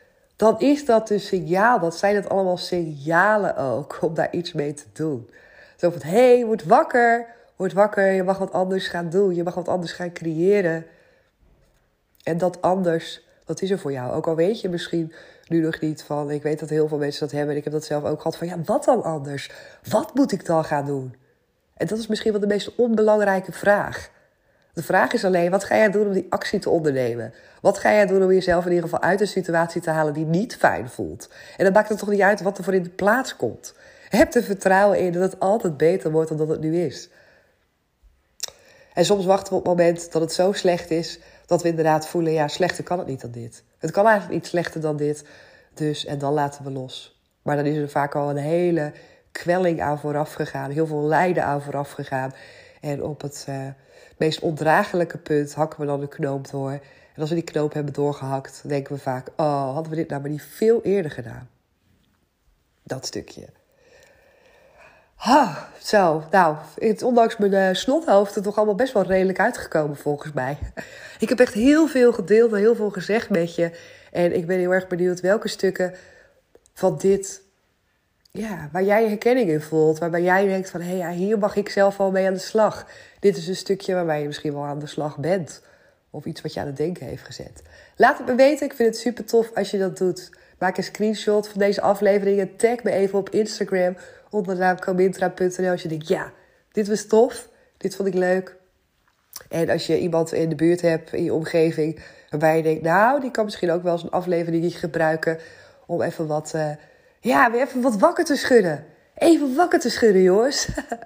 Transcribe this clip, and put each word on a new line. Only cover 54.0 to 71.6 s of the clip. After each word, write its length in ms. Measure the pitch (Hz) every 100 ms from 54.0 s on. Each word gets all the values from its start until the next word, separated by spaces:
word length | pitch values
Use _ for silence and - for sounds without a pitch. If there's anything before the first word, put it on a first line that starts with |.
| - -
meest 220 | 160 156
ondraaglijke 800 | - 147 156 165 202 175 170 -
punt 360 | - 147 143
hakken 260 | 147 156 -
we 60 | 143
dan 140 | 143
de 80 | 143
knoop 420 | - 143 139 135
door. 220 | 139 135
En 500 | 139 - - _ -
als 80 | 156
we 60 | 170
die 80 |
knoop 300 | 165 156 151
hebben 200 | 151 147
doorgehakt, 720 | 139 147 143 135 135 131 - 143
denken 260 | 143 135
we 80 | 139
vaak, 260 | 139 127 - -
"Oh, 380 | 156 143 135
hadden 160 | 143 160
we 60 | 160
dit 140 | 160
nou 120 | 139
maar 80 | 143
niet 140 | 147
veel 380 | - - 220 233
eerder 300 | - 196 156
gedaan?" 380 | - 120 120 123 _ _ _ _ _ _ _ _ _ _ _ _ _
Dat 220 | - 131 -
stukje. 420 | 104 - - - _ _ _ _ _ _ _ _ _ _ _ _ _ - _ _ -
Ha, 540 | 202 285 226 147 - -
zo, 440 | - 214 180 156 156
nou, 240 | 202 170 151 - -
het, 280 | 226 208
ondanks 340 | 240 233 226 -
mijn, 160 | 202
eh, 200 | 196 190
snothoofd, 640 | 185 - 294 320 202 202 214
het 80 |
toch 140 | 196 202
allemaal 180 | 214 196
best 180 | 262
wel 100 | 220
redelijk 360 | 185 190 190 185
uitgekomen 580 | 208 247 - 165 151 143
volgens 360 | 147 143 156
mij. 240 | 143 127 147 - - -
<laughs> 320 | - - -
Ik 100 | 214
heb 100 | 226
echt 140 | 247
heel 340 | 208